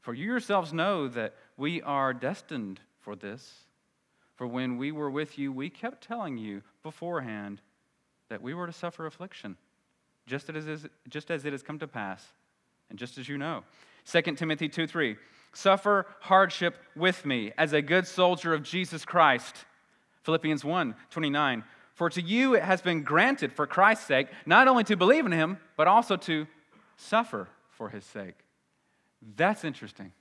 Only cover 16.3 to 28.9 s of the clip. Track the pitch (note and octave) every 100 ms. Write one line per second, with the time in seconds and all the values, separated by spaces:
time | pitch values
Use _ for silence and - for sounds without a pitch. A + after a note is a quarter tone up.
16.3 | F#3+ F#3+ - F3 - - D3+ F3+ F3+ D3
17.3 | B2+ G#2+ - D#3 D3+ D3 F3+ F3+ - F3+
18.3 | F3+ E3+ D#3 C#3 F3+ F#3 D#3+ - F3 D#3
19.3 | A#2+ - - - _ _ _ _ _ -
20.3 | D#3+ D#3+ D3+ C#3 F3+ C#3+ A2 - - D#3
21.3 | C#3+ D3 A#2+ G#2 - _ _ E3+ F3+ E3+
22.3 | A3+ C4+ A3+ E3 F#3 F3+ E3 C#3+ D#3+ A#3
23.3 | C#4 D3 - D3 - G3 A3 - C3+ C#3
24.3 | - - G3 C4 B3 G#3+ G3+ F#3 D4+ A#3+
25.3 | E3 D#3+ F#3+ _ - D#3+ G#3+ A#3 F#3+ -
26.3 | D#3 D3+ _ _ _ _ _ - A3 A#3
27.3 | G#2+ F2+ _ _ _ G#2+ G2+ - G#2+ F#2+
28.3 | - _ _ _ _ _